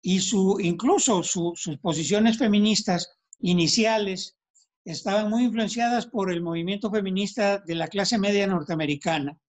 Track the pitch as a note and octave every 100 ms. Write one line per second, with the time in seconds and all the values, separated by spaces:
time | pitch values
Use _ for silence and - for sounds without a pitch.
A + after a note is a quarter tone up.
0 | F3+ F#3 - G#3 F#3+ G3 F3 E3+ A#3 F#4+
1 | - F#3+ D#3+ F#3 E3+ E3+ - C#3+ F#3 D3+
2 | D#3 G#3 A3 A3+ A#3 G#3 G#3 G#3 - F3
3 | - _ _ _ F3+ F3+ E3 - A3 A3
4 | G3+ F#3 - _ _ _ _ _ - D3+
5 | G3 G3+ G#3+ A3+ B3 A3+ G#3+ A#3 A#3+ A#3+
6 | A#3 A3 F#3+ E3+ E3+ E3 E3+ G3+ G#3+ G#3+
7 | F#3+ F#3 G3+ - G3+ G3+ E3 E3 D#3+ G3+
8 | F#3+ A3+ G3+ G3+ G3 F3+ D3 E3 D3+ D3
9 | F3 D#3 C#3+ D3+